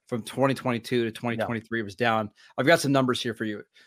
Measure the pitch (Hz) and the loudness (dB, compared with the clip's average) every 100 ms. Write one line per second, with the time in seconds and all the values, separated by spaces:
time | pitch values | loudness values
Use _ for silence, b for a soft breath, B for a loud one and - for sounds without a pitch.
0 | - 120 - 127 135 127 127 117 - 123 | -8 -6 -6 0 0 2 -2 -4 -2 0
1 | 113 - 120 110 104 113 - 113 101 - | 0 -2 -4 -2 -2 -4 -4 -6 -6 -2
2 | 117 110 104 b b b 131 165 143 139 | 0 2 -2 b b b 4 4 6 2
3 | 127 117 120 107 110 104 - b | 2 0 -2 -4 -6 -6 -12 b